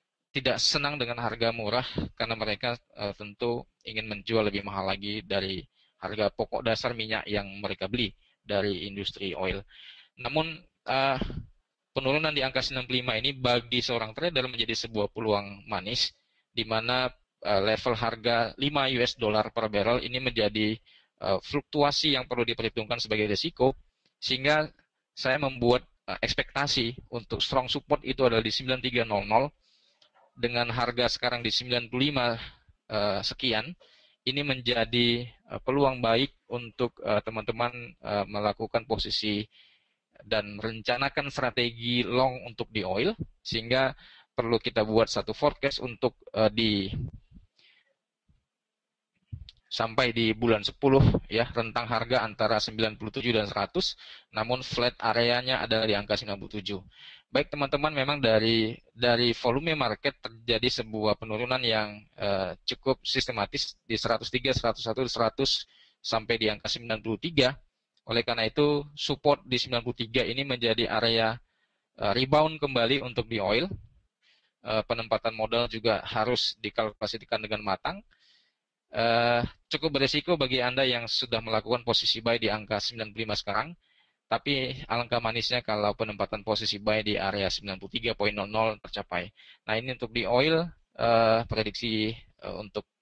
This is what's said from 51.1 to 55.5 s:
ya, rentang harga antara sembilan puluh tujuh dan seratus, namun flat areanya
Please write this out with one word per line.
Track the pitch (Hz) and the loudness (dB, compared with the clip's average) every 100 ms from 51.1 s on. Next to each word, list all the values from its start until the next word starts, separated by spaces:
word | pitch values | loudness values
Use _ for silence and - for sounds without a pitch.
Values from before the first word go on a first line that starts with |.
| - - | 6 2
ya, | 110 123 117 | 0 0 -2
rentang | 117 113 117 | -4 -4 -2
harga | 113 117 123 110 | -2 0 0 0
antara | 107 110 110 | 0 2 2
sembilan | - 110 110 107 | 0 0 -2 -2
puluh | 110 131 | -8 -4
tujuh | 123 | 0
dan | 110 101 | 2 0
seratus, | 104 98 180 - - - - _ 107 | -2 -2 -2 -2 -4 -14 -20 _ -6
namun | 113 127 127 | -2 -2 -4
flat | - 120 - | -2 -2 0
areanya | 113 113 120 120 127 | 0 4 4 2 0